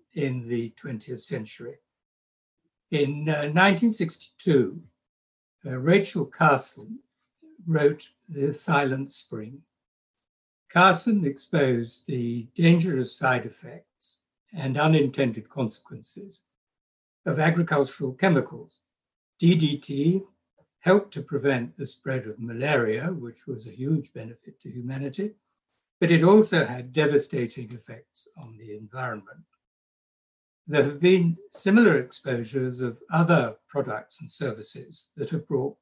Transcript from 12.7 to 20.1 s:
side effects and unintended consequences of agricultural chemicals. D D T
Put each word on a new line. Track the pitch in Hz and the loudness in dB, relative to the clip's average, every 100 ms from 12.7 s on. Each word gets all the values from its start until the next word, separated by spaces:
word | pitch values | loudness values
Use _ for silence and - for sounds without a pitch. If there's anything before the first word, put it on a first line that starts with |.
| 170 180 135 123 - | 6 2 -2 -4 -2
side | 131 127 - | -2 -2 -4
effects | - 123 127 _ _ - - _ _ _ | -16 -20 -20 _ _ -20 -20 _ _ _
and | 185 135 131 | -8 -4 0
unintended | 156 160 135 - 131 107 - | 4 4 4 0 -2 -2 -10
consequences | 143 113 - - - - - 196 - _ _ _ _ _ _ _ _ 175 | -6 -6 -6 -20 -20 -20 -20 -20 -20 _ _ _ _ _ _ _ _ -4
of | 156 | 0
agricultural | 160 170 165 147 135 - 131 | 2 2 0 0 0 -2 -8
chemicals. | 127 190 151 107 - - _ _ _ _ _ _ - | 0 2 2 0 -10 -20 _ _ _ _ _ _ 2
D | 170 170 | 4 4
D | 151 143 | 2 -2
T | - 139 156 | -6 -2 0